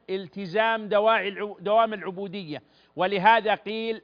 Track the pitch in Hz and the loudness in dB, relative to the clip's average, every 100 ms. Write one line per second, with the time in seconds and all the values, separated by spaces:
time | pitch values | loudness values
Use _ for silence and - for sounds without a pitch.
0 | - 190 180 196 185 202 226 226 208 202 | -8 -8 -8 -10 -4 0 2 0 0 2
1 | 220 226 196 180 208 185 185 220 226 208 | 4 2 0 -6 -8 -6 0 2 2 -2
2 | 175 185 202 196 160 139 - _ _ 156 | -8 -8 -8 -10 -10 -12 -14 _ _ -2
3 | 185 202 202 226 208 202 202 220 226 220 | -2 4 6 6 4 -2 -2 -4 -4 -6